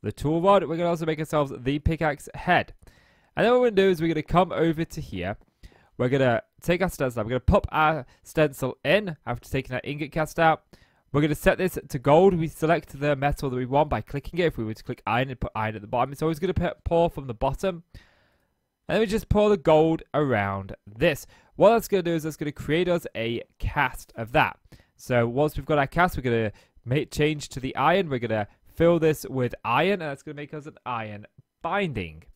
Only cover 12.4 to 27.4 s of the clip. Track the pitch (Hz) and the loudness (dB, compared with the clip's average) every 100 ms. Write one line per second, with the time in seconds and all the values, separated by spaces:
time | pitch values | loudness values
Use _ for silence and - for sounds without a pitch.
12.4 | 156 - 156 165 - 135 147 143 143 143 | -2 -2 0 0 -2 -6 -2 0 0 -2
13.4 | 143 123 127 135 151 131 - 143 - 170 | -4 -4 0 0 2 -2 -6 -10 -8 -2
14.4 | 170 - 110 110 - 127 - 113 131 123 | -2 0 -8 -8 -10 -10 -2 -2 -2 -6
15.4 | - - 110 110 104 123 131 139 156 160 | -8 -4 -6 -6 -6 -2 -2 -2 -4 -2
16.4 | 180 180 175 - - 165 170 165 139 113 | -4 -2 -4 -6 -2 0 0 -2 -12 -4
17.4 | 135 139 196 175 - - _ _ _ _ | -4 -2 -4 -6 -14 -20 _ _ _ _
18.4 | _ _ _ _ _ 175 214 214 - 208 | _ _ _ _ _ 0 0 -2 0 2
19.4 | 208 208 156 156 160 160 - 139 147 113 | 4 2 4 6 6 0 -2 -2 2 2
20.4 | 98 98 95 - - 107 160 139 - - | 0 -4 -8 -16 -18 -2 0 0 -8 -20
21.4 | _ - 180 233 - 196 170 170 156 147 | _ 4 6 6 2 -2 0 -2 -4 -6
22.4 | 151 - - 156 180 175 - - 113 117 | -8 -8 -2 0 0 -2 -4 -6 -4 -4
23.4 | - _ - - 131 - - - 113 139 | -8 _ -4 0 -2 -2 -18 -12 -2 2
24.4 | 123 - _ - _ _ - 123 117 120 | 2 0 _ -20 _ _ -2 0 2 0
25.4 | 151 147 139 151 135 - 180 - 127 117 | -2 -2 -2 0 0 2 2 2 -2 0
26.4 | 110 - _ _ - 131 117 - 151 156 | -2 -6 _ _ -4 -4 -4 -2 -2 -2